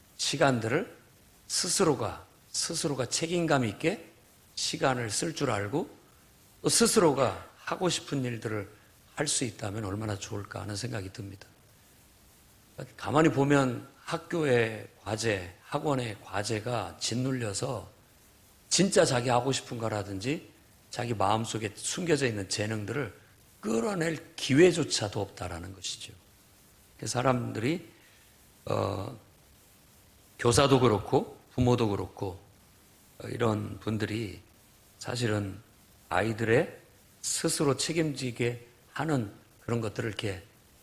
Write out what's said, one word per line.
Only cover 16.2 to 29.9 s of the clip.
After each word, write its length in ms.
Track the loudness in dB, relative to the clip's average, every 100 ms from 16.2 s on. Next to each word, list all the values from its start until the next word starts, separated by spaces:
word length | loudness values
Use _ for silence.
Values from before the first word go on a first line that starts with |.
과제가 720 | -6 -4 -2 -2 -2 -4 -4 -6
짓눌려서 920 | -4 -2 -2 -2 -4 -4 -4 -6 -10 -18 _ -20 -20 -20 -20 -20 -2
진짜 340 | 2 4 6
자기 240 | 4 4 4
하고 240 | 2 2
싶은 240 | -2 -4 -6
거라든지 760 | -4 -4 -4 -6 -4 -6 -8 -20 -20 -20 -12
자기 240 | -6 -4
마음속에 580 | 0 2 2 0 -4 -6
숨겨져 520 | -6 -6 -4 0 2 2
있는 220 | -2 -4
재능들을 640 | -4 -2 -4 -4 -4 -6 -10 -20 -20 -20 -8
끌어낼 760 | -2 0 0 0 -2 -4 -8 -6
기회조차도 840 | 4 8 8 6 0 -2 -2 -4
없다라는 540 | -6 -6 -10 -8 -12
것이죠. 380 | -10 -10 -10 -14 -18 -20 -20 -20 -20 -20 -20 -20 -12
그래서 160 | -6
사람들이, 760 | 0 2 2 0 -2 -2 -2 -8 -20 -20 -20 -20 -20 -20 -14 -4
어, 520 | -2 0 -2 -8 -12 -18 -20 -20 -20 -20 -20 -20